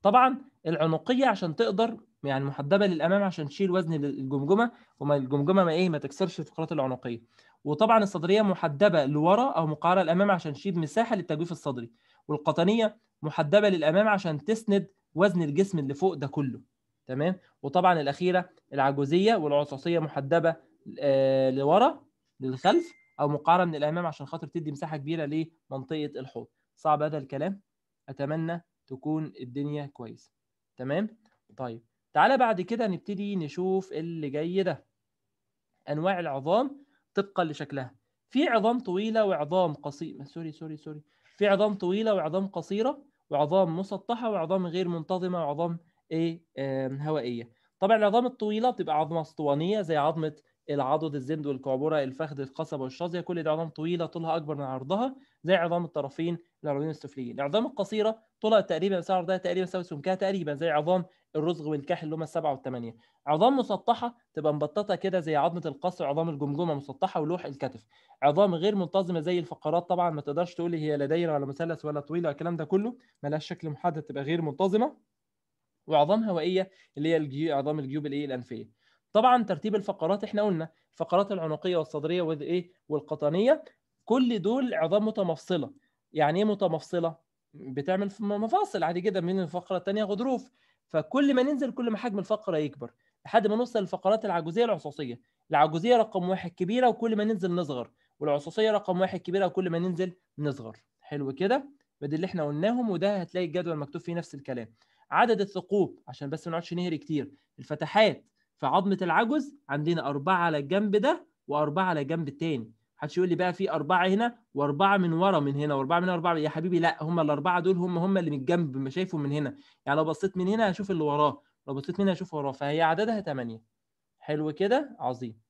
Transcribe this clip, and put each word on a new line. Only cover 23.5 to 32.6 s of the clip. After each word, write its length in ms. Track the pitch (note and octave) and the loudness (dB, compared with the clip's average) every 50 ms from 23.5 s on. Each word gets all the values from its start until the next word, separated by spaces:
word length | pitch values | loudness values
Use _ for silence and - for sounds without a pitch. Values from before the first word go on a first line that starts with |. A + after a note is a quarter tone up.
| E3+ F3+ F3+ | 6 6 4
من 100 | F3 D#3+ | 2 0
الامام 320 | D3 D3 D3+ D#3 F3 F3 | 0 -2 0 0 -2 -4
عشان 200 | E3 D3 - C#3+ | -4 -6 -8 -12
خاطر 200 | C3+ - E3 E3+ | -10 -10 -10 -10
تدي 240 | D3 _ E3+ D#3 D3+ | -8 _ -8 -6 -6
مساحه 240 | C#3+ C#3 E3+ D3+ D#3 | -8 -8 -8 -8 -8
كبيره 280 | D3 C3+ D3 E3 D#3+ D#3 | -8 -6 -6 -4 -4 -4
لمنطقه 800 | C#3+ D3+ D#3 D#3+ D#3+ _ _ _ _ C#3 C3+ B2+ - D#3+ D#3 D3 | -2 -2 -4 -4 -4 _ _ _ _ -10 -10 -8 -6 -6 -6 -6
الحوض. 420 | D3 D3 - D3+ C#3 - A#2 A#2 _ _ _ _ _ _ | -6 -6 -10 -12 -10 -12 -14 -14 _ _ _ _ _ _
صعب 260 | _ - D#3 D3+ D3 | _ 0 0 2 2
هذا 160 | D3+ D3+ D3+ D3+ | 0 -2 -2 -6
الكلام؟ 420 | C3 C3 - C#3 D#3 E3+ G3 G3 _ _ _ _ _ _ _ _ _ - | -8 -6 -6 -4 -4 -4 -4 -8 _ _ _ _ _ _ _ _ _ -16
اتمنى 560 | C3+ - F#3+ - D3+ E3 D#3+ E3 E3+ E3+ - _ _ _ _ | -8 -6 -4 -4 -2 -4 -2 -4 -6 -8 -10 _ _ _ _
تكون 460 | _ C3+ C3 - D3+ D#3 D#3+ D#3+ C#3+ - - | _ -14 -8 -4 -4 -2 -2 -4 -6 -10 -14
الدنيا 460 | B2+ B2 A#2+ C#3+ C#3+ D3 D3 D3 C#3+ | -14 -10 -6 -6 -6 -4 -4 -6 -8
كويسه. 460 | C#3 _ - A#2+ A2 A#2 A#2 _ _ _ _ _ _ _ _ _ _ _ | -10 _ -14 -14 -14 -14 -18 _ _ _ _ _ _ _ _ _ _ _
تمام؟ 320 | - B2+ C3 C#3+ F3 G#3+ G#3+ - _ _ _ _ _ _ _ G#2+ | -10 -6 -2 -2 -2 -2 -4 -8 _ _ _ _ _ _ _ -12
طيب، 260 | - C3 A#2+ A2+ A#2 _ _ _ _ _ _ | -8 -8 -8 -8 -10 _ _ _ _ _ _
تعالى 240 | _ D3+ E3+ A3+ C#4 C4 | _ 4 6 6 6 4
بعد 220 | B3+ A3+ G#3+ F3+ | 4 2 2 -2